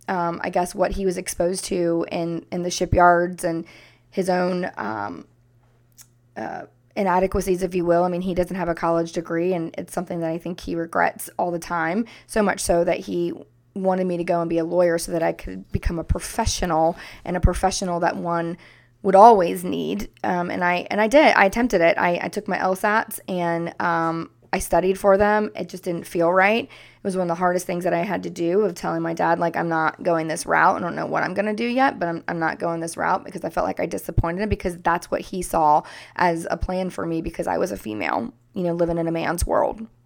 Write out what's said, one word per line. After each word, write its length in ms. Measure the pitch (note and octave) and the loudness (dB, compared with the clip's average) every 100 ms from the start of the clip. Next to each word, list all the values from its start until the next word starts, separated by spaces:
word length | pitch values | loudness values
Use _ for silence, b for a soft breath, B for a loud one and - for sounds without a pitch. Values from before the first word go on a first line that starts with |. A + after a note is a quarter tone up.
| - | -6
um, 320 | F#3 E3+ E3+ | -2 -2 -2
I 80 | F#3 | -2
guess, 240 | F3+ C4+ | 0 -2
what 180 | G3+ F3+ | 0 -2
he 140 | G3 F#3+ | 0 -2
was 120 | F#3 | -2
exposed 480 | F3+ - F3 F#3+ - | -8 -2 -2 -2 -4
to 400 | F3+ E3+ E3+ - | -2 0 0 -2
in, 340 | F3 E3+ E3+ - | -4 -4 -6 -6
in 120 | F3+ | -6
the 80 | F3+ | -4
shipyards 720 | - F3 - F3 F3 F3 F3 | -2 2 6 8 8 2 -2
and 220 | F3 E3 E3 B B B B | -4 -4 -8 B B B B
his 200 | - F#3 | -4 0
own, 420 | F3+ F3+ F3+ F3+ - | 2 0 -2 -4 -6
um, 500 | - - - E2+ - _ _ _ _ _ _ - - _ _ - | -6 -6 -6 -10 -18 _ _ _ _ _ _ -20 -20 _ _ -10
uh, 260 | A2 E2+ - _ _ - | -10 -10 -14 _ _ -2
inadequacies, 680 | F#3+ F3+ F#3+ G3+ F#3 F3+ | 2 2 2 0 0 0
if 120 | F#3 F3+ | 0 0
you 80 | |
will. 200 | E3+ E3+ | 4 4
I 60 | F3+ | 4
mean, 120 | F3 | 0
he 120 | F#3 | -2
doesn't 220 | F3 F3 F#3 | -2 -2 -2
have 140 | E3+ | -4
a 60 | D#3+ | -2
college 360 | E3+ E3 E3 | 0 0 0
degree, 420 | F3 E3 E3 F3 | -4 -4 -2 0
and 220 | F3+ E3 - | -2 -4 -8
it's 160 | F3 | -8
something 260 | - F3+ F3 | -8 -6 -4
that 80 | E3 | -4
I 80 | E3 | -4
think 240 | E3+ E3+ | -6 -10
he 140 | - E3+ | -6 -6
regrets 540 | E3 F3 E3+ - - - | -2 0 0 0 -12 -4
all 140 | F3 | -2
the 80 | F3 | -4
time, 460 | - F3 D#3+ G3 A3+ B - | -4 -4 -2 -2 -4 B -4
so 160 | A3 | 0
much 200 | G3+ - | 0 0
so 220 | - E3+ F3 | 2 2 2
that 140 | F#3 | -2
he 340 | G3 F3 E3+ - - _ _ G3 | -4 -4 -4 -6 -16 _ _ -2
wanted 300 | F#3+ F#3 F#3 | 0 0 0
me 100 | F3 | -2
to 60 | |
go 180 | F3 E3+ | 0 0
and 80 | E3+ | 0
be 80 | E3 | 0
a 80 | E3 | 0
lawyer 320 | F3 F3 E3+ | 2 4 2
so 140 | E3+ | -2
that 120 | E3+ | -2
I 80 | E3 | -2
could 400 | E3+ - F#3+ - | -4 -10 -12 -6
become 280 | - - E3+ | -4 -2 -4
a 40 | |
professional, 920 | D#3+ F3+ - - A3 - F3+ D#3+ D#3+ E3+ B B | -2 -4 -2 -4 -2 -2 0 2 2 0 B B
and 140 | - F3 | -6 0
a 20 | |
professional 600 | F3 F3+ F#3+ - F#3 F3 | 2 2 0 0 -4 0
that 160 | E3 - | 0 -2
one 400 | E3+ E3+ E3+ F3 b b b _ | -2 -2 -4 -8 b b b _
would 120 | G3 F#3+ | 6 10
always 480 | A3+ G#3 F3 F#3 | 12 10 4 -2
need. 460 | F3+ E3+ D#3+ G3 - _ | -4 -4 -2 -4 -6 _
Um, 260 | G#3+ F3+ F3 | -2 -2 -2
and 140 | F3+ | -2
I, 240 | F3 F3 - | 0 0 -2
and 100 | G3+ | 0
I 80 | A3 | 4
did. 280 | C#4 C4+ - | 6 8 8
I 100 | G3 | 6
attempted 360 | A#3 A#3+ G3 | 4 0 4
it. 160 | E3 - | 4 4
I, 220 | F3+ F3 | 2 0
I 60 | F#3 | -4
took 180 | G3+ G3 | -6 -4
my 120 | F3+ | -2
L 160 | F#3 F#3+ | 0 0
sats 440 | G#3 G#3+ - - - | 0 0 -2 -10 -6
and, 520 | F#3 E3+ E3+ E3+ - | -2 -2 -2 -4 -4
um, 520 | F3 E3+ E3 E3 - _ _ | -2 0 0 -2 -8 _ _
I 60 | F#3 | -6
studied 380 | - E3+ F#3 F#3+ | 0 2 2 2
for 200 | G#3 G3 | 4 6
them. 340 | G#3 G#3+ G#3+ - | 6 2 0 -6
It 120 | F3+ | -10
just 160 | F3+ | -8
didn't 240 | F#3 E3+ F3 | -6 -8 -4
feel 240 | F3+ E3 | 0 2
right. 320 | F#3 G3 A3+ | 4 4 2
It 400 | - - - _ | -2 -14 -20 _
was 140 | G#3 F#3 | -6 -2
one 60 | |
of 40 | F3+ | -2
the 80 | E3+ | 0
hardest 320 | F3+ F3+ F3+ | 0 0 -2
things 160 | F3 | -4
that 100 | F3+ | -2
I 60 | E3+ | -2
had 240 | F3 F3+ | -2 -4
to 60 | F3 | -6
do, 320 | F3 E3+ F#3+ | -4 0 2
of 140 | G#3 F3+ | 0 -2
telling 260 | F3+ E3 | -4 -4
my 120 | E3 | -4
dad, 260 | E3 E3 E3+ | 0 0 2
like, 180 | E3+ - | 0 0
"I'm 100 | E3+ | -2
not 340 | E3 D#3+ - | 0 0 -2
going 280 | F3+ E3 D#3+ | -2 0 -2
this 160 | E3 - | -6 -2
route. 320 | E3 E3 - | 2 4 2
I 20 | |
don't 160 | F3 D3+ | -4 -6
know 100 | D#3 | -4
what 160 | D#3 | -2
I'm 120 | D#3 | -2
gonna 200 | F#3 G#3+ | -2 -4
do 120 | G#3 A#3+ | -2 -2
yet, 340 | B3 C4+ G3+ | 2 0 0
but 80 | E3+ | -4
I'm, 160 | E3+ - | -4 -6
I'm 100 | E3+ | -2
not 180 | D#3+ - | -2 -2
going 220 | E3+ E3 | -6 -4
this 160 | E3 E3+ | -8 -4
route," 300 | E3 F#3 - | -2 -2 -4
because 180 | F3 | -12
I 60 | F#3 | -6
felt 180 | F3 F3+ | -4 -2
like 140 | F#3 | -4
I 40 | F3+ | -6
disappointed 560 | F3 - E3+ E3+ F3 | -6 -2 -2 0 -4
him, 80 | G#3+ | -4
because 280 | G3+ F#3+ F3 | -4 -4 -4
that's 340 | F3+ E3+ - | -2 -2 -2
what 80 | - | -6
he 220 | F3+ F#3 | -4 -8
saw 420 | F3 E3+ D3+ D3+ B B B - | -2 2 4 4 B B B 0
as 320 | F3+ E3 - | 0 0 -4
a 60 | F3 | -4
plan 340 | - F#3 F#3 | -4 -4 -4
for 160 | - E3 | -4 -4
me 160 | E3 | -4
because 240 | E3 - E3 | -4 -6 -2
I 120 | E2+ | -2
was 160 | F#3 | -2
a 40 | G3 | -4
female, 560 | A2 G#2+ E2 D#2+ - - _ | -8 -4 -2 -2 -4 -12 _
you 100 | G3 | -4
know, 100 | F3 | -2
living 240 | E3+ E3+ E3+ | 0 0 0
in 100 | E3 | -2
a 40 | |
man's 340 | E3 D3 F3 - | -2 -4 -2 0
world, 400 | - - G#3+ A3+ _ | 2 0 -2 -14 _